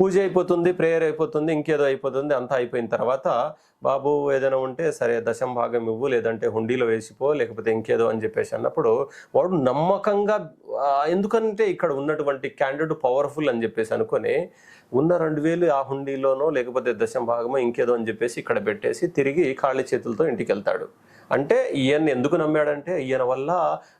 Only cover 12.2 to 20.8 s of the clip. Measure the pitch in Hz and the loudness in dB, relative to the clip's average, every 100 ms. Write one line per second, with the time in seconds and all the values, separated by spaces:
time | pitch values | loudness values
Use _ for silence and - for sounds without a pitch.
12.2 | 143 139 135 - 135 143 156 156 127 131 | -2 -2 -6 -2 -2 0 -2 0 0 2
13.2 | 143 143 147 117 113 113 110 113 110 131 | 0 0 0 0 -2 -2 -2 -2 0 0
14.2 | 110 135 180 _ - - _ 123 160 175 | 0 -2 -2 _ -20 -20 _ 2 4 2
15.2 | 160 151 156 170 170 139 135 135 139 135 | 2 0 0 2 2 2 0 -6 -4 0
16.2 | 135 131 151 143 123 123 123 107 113 131 | 0 2 0 0 0 -2 0 0 -2 -2
17.2 | 117 117 117 135 120 117 120 120 113 107 | -2 -2 0 0 0 0 2 2 0 -2
18.2 | 117 - - 110 101 101 127 123 165 151 | -4 -4 -2 -2 0 -2 -4 -2 -2 0
19.2 | 135 147 147 135 139 131 123 127 117 110 | 0 2 0 2 0 0 -2 -4 -4 -2
20.2 | 160 110 - 101 101 92 | 0 0 -2 0 0 -2